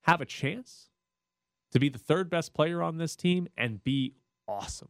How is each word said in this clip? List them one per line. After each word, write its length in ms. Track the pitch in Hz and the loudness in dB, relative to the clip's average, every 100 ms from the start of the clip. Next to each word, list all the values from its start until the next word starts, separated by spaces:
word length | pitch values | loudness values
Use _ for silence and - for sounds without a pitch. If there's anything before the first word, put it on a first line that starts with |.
have 200 | - 170 | 4 2
a 40 | 131 | 2
chance 640 | - 135 208 254 - - _ _ _ _ _ _ _ _ | -4 -4 -4 -12 -20 -20 _ _ _ _ _ _ _ _
to 80 | 127 | 2
be 100 | 143 | 2
the 80 | 120 | -2
third 320 | - 156 185 | 0 0 2
best 240 | 170 160 | -2 -4
player 300 | - 156 170 | 0 0 2
on 140 | 170 165 | -2 -2
this 180 | 165 - | -6 0
team 320 | 180 180 175 - | 2 2 -2 -4
and 260 | 120 107 | -4 -2
be 300 | 131 139 131 - _ _ - | -2 0 0 -4 _ _ -10
awesome. 420 | 101 98 - - | -8 -8 -12 -14